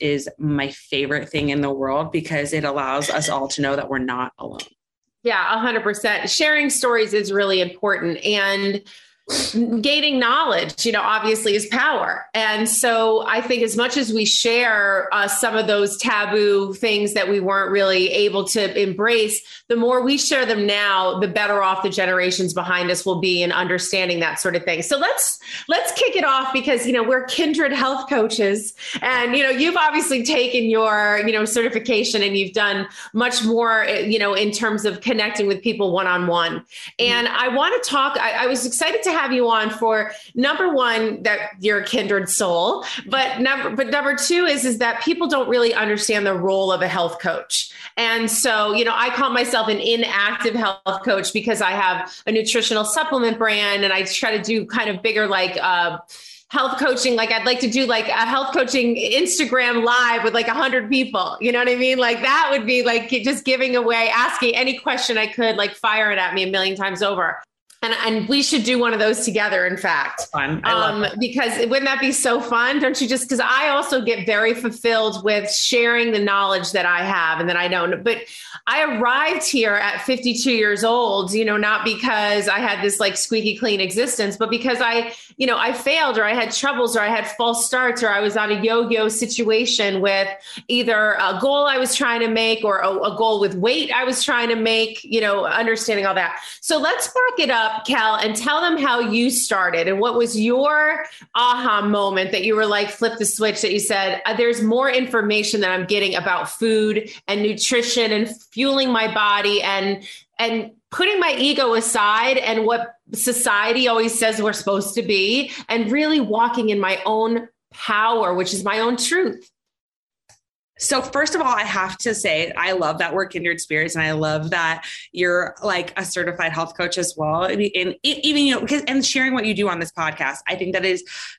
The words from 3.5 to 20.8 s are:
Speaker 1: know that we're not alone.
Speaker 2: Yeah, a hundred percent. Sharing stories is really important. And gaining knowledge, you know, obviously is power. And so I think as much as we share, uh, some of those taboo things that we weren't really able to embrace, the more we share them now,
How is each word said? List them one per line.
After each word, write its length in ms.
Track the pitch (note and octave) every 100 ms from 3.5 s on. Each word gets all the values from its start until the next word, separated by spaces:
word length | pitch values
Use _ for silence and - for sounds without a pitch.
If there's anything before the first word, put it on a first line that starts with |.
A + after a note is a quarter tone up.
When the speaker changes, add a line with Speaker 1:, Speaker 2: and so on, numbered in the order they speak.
| -
Speaker 1:
know 140 | C#3 C#3
that 160 | C3
we're 80 | C3
not 340 | B2+ B2 B2+ -
alone. 180 | A#1 G#1+ - _ _ _ _ _
Speaker 2:
Yeah, 340 | A#3 G3+ F3 A3+
a 40 |
hundred 240 | A#3+ A3
percent. 480 | G#3 G#3 A3+ G3+ G3+
Sharing 400 | - D4+ D4+ C#4+
stories 420 | - B3+ A#3 A3
is 180 | G#3 G3+
really 300 | G3 G3 F#3
important. 560 | F3 - G#3 G3 E3+ E3 G#3
And 560 | G#3 G3 G3 G3 G3+ - - - _ - - - A3 A#3 A3+
gaining 360 | C4 D4+ D4+ C4
knowledge, 720 | A#3 C#4 D#4 F3+ D#3 - A#3
you 40 |
know, 120 | G#3
obviously 500 | G3+ G#3+ A3 A3 A3
is 140 | G#3 G#3
power. 580 | B3 D4 A#3+ F3 - -
And 340 | G#3+ A3 G#3+ A3
so 560 | - B3 A3+ A3+ A3 A3
I 140 | A3+
think 200 | A#3+ B3
as 160 | A3+ G#3+
much 180 | B3 C#4
as 160 | A3+
we 140 | A3 G#3+
share, 800 | - A#3 A#3 A#3+ G#3 G3+ F#3+ F#3
uh, 140 | G3+ G3+
some 280 | G3+ A#3 A3
of 120 | G#3+
those 300 | G#3 G3+ G3+
taboo 760 | A#3+ G#3 G#3 G#3+ G#3 G3 G3
things 400 | F#3+ A#3 G#3 G#3
that 160 | G#3 F#3
we 100 | G3+
weren't 300 | F#3 G3 F#3
really 400 | G3+ F#3+ F#3 F#3
able 340 | F3+ G#3 F#3+ G3
to 360 | A3+ G3 -
embrace, 580 | G3 F#3 A3 A#3 G#3+ G#3+ - - -
the 80 | A#3
more 260 | A#3 B3+
we 160 | B3+ C#4+
share 300 | - C#4 A3+
them 180 | G#3+ G3+
now, 540 | G3+